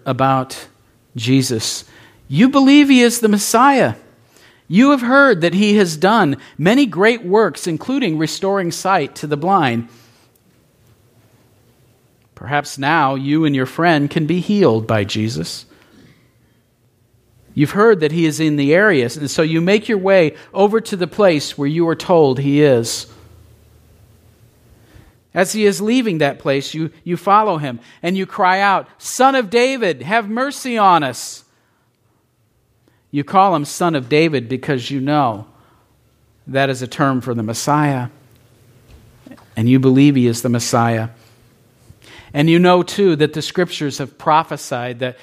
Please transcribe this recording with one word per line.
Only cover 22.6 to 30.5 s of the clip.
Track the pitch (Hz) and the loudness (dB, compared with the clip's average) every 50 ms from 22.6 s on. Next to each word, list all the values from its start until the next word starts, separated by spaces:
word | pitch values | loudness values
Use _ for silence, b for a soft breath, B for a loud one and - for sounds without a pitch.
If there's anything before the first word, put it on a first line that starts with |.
is. | 151 143 127 117 117 - - - - b b b b b b b b _ _ _ _ _ _ _ _ _ _ _ _ _ _ _ _ _ _ _ _ _ _ _ _ b b b b b b b b b b b b _ - | 4 4 4 2 0 -2 -8 -10 -12 b b b b b b b b _ _ _ _ _ _ _ _ _ _ _ _ _ _ _ _ _ _ _ _ _ _ _ _ b b b b b b b b b b b b _ -2
As | 165 185 - | -2 -2 -2
he | 208 220 208 | 0 0 0
is | 202 185 160 | 0 0 0
leaving | 208 220 247 262 226 220 165 156 | -2 -2 0 0 0 -2 -2 -2
that | 147 139 - - | -2 -2 -2 -4
place, | - 151 139 143 135 - - | -4 -4 -4 -4 -4 -8 -8
you, | 156 160 151 b b b | -8 -8 -8 b b b
you | 175 175 | -8 -8
follow | - - 202 196 214 214 208 170 | -4 0 2 2 4 2 2 -2
him | 151 147 131 120 117 b b b b | -4 -6 -8 -10 -12 b b b b
and | b 175 190 | b -4 -4
you | 190 190 | -4 -6
cry | - - - 185 180 185 196 | -6 -4 -2 0 0 2 2
out, | 202 202 190 160 - - _ | 2 0 0 0 -4 -8 _
"Son | _ - - - - 254 269 269 | _ -14 -8 -2 0 2 2 2
of | 262 226 180 | 0 -2 -2
David, | 233 240 247 262 269 240 220 175 147 123 | 0 0 0 0 -2 -2 -4 -4 -4 -4
have | 123 170 220 233 208 202 | -6 -4 -4 -4 -4 -4
mercy | 220 240 262 285 | -6 -6 -6 -6